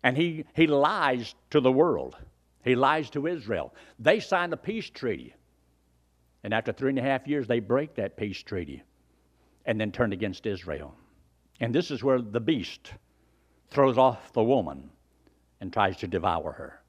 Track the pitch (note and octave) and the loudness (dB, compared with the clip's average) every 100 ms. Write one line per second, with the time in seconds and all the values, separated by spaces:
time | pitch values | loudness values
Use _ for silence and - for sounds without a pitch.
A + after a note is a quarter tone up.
0 | B2 C3+ E3+ D#3 - - D#3+ C#3+ D3 G3+ | 2 2 0 -2 -6 2 4 6 2 2
1 | D3 B2+ A2+ - _ D3+ C3 C3 E3+ G2 | 0 0 -4 -14 _ 2 4 4 4 2
2 | C2 - - _ _ _ A#2+ B2+ C3+ D#3 | -4 -12 -20 _ _ _ 0 4 4 2
3 | C#3+ C#3+ D3+ E3+ G#2+ F#2+ C#2 - - - | -2 -4 -4 -6 -4 -4 -6 -12 -20 0
4 | A2+ A3 - F#3 F3 E3 - A3+ - - | 2 4 2 -2 0 -6 -6 -8 -10 -6
5 | B2 D#2+ A#1+ _ _ _ _ _ _ _ | -6 -6 -10 _ _ _ _ _ _ _
6 | _ _ _ _ G#2+ G#2+ A2+ - C3+ C3+ | _ _ _ _ -2 -2 -2 -2 -2 0
7 | C3 C3 C#3 D3 A2+ A#2+ G2+ B2+ D3+ - | 0 -2 -2 -4 0 -2 2 -2 -2 -6
8 | G2 - G#2 F#2+ - G2 D2 C2+ _ _ | -6 -4 -6 -6 -8 -8 -8 -12 _ _
9 | _ _ _ _ _ _ - A2 G#2+ F#2 | _ _ _ _ _ _ -4 -2 -2 0
10 | A#2 F#2+ G#2 F2+ A2 F#2+ F2 D2 D2 - | 0 0 -4 -4 -6 -6 -6 -8 -10 -18
11 | _ _ _ _ _ _ A#2 B2+ E3 C3+ | _ _ _ _ _ _ -2 -2 -2 -2
12 | C3+ C3 A2+ A2 G#2+ C#3+ F2 - - - | 2 2 0 -4 0 -2 -4 -12 -18 -20
13 | _ _ _ _ _ _ _ - C3+ B2 | _ _ _ _ _ _ _ 4 4 6
14 | C3 A#2 - - A2+ C3 E2 C#2 C#2+ _ | 4 4 -4 0 2 2 0 -10 -16 _
15 | _ _ _ _ _ _ F#2+ A2 G2+ F#2+ | _ _ _ _ _ _ -6 0 0 0
16 | F#2 F2+ F2+ E2+ E2 - - - | -4 -2 0 -2 -4 -10 -16 -18